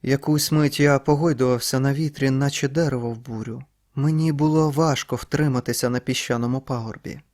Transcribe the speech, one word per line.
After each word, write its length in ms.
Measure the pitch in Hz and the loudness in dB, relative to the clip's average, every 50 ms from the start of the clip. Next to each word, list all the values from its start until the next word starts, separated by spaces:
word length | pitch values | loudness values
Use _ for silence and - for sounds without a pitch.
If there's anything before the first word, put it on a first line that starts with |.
| - | 0
Якусь 500 | 127 135 143 - - 151 151 - - 156 | 0 -2 0 2 0 0 0 2 2 2
мить 280 | 151 151 143 143 - | 2 2 2 2 2
я 180 | 143 147 143 135 | 4 4 4 4
погойдувався 800 | 139 - 147 143 160 170 151 117 131 127 123 120 - - - 131 | 4 2 2 2 2 0 2 2 2 2 2 0 -2 -2 -2 0
на 140 | 131 139 139 | 2 2 0
вітрі, 360 | 143 160 151 147 - 135 135 | 0 -2 -4 -2 -2 0 0
наче 380 | 135 135 139 139 143 - - 139 | 2 2 0 0 -2 -2 -4 -2
дерево 420 | 135 160 170 151 131 123 117 117 | 0 0 0 0 -2 -4 -4 -6
в 80 | 117 113 | -8 -8
бурю. 460 | 120 - 113 110 110 120 - 123 131 _ _ _ _ _ _ | -10 -10 -10 -10 -8 -10 -10 -12 -14 _ _ _ _ _ _
Мені 380 | 139 135 151 156 156 160 160 156 | -2 0 0 2 2 2 0 2
було 380 | 143 151 156 156 156 156 151 | 2 2 2 4 4 2 2
важко 460 | 139 143 165 160 139 - - - - | 2 2 2 2 2 0 -2 -6 -6
втриматися 760 | 120 - - - 139 151 147 131 123 123 - 120 - - 123 | -6 -6 -4 0 0 2 2 0 0 -2 -2 -4 -2 -2 -2
на 100 | 123 123 | -2 -2
піщаному 600 | 120 - 127 - - - 123 120 117 120 127 131 | -2 -4 -4 -4 -2 -4 -2 -2 -2 -2 -2 -4
пагорбі. 600 | 131 - 131 120 113 113 - - _ - - 147 - _ | -4 -6 -8 -6 -6 -10 -12 -14 _ -14 -14 -14 -16 _